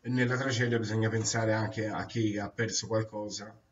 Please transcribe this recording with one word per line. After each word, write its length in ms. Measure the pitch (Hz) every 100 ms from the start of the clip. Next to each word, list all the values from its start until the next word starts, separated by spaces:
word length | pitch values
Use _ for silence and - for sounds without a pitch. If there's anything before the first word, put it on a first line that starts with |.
nella 340 | 120 127 120 127
tragedia 420 | 135 113 120 117
bisogna 300 | 104 110 110
pensare 440 | 113 107 117 110
anche 360 | 107 110 - 107
a 160 | 90 95
chi 320 | 120 107 104
ha 100 | 101
perso 360 | - 110 - 104
qualcosa 680 | 110 110 107 104 98 104 - _